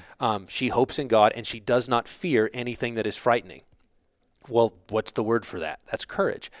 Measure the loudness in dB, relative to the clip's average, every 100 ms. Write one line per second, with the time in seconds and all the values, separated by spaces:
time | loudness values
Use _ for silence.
0 | -14 -4 -2 -2 -4 -4 0 2 0 0
1 | 2 6 6 4 -8 -6 0 0 2 -2
2 | -2 -6 0 2 2 -2 -6 -4 -4 -2
3 | -4 0 2 2 0 -20 _ _ _ _
4 | _ _ _ _ -2 4 4 2 -4 -4
5 | -2 -2 0 0 -2 -8 -8 -8 -8 -6
6 | -6 0 0 -2 -10 -18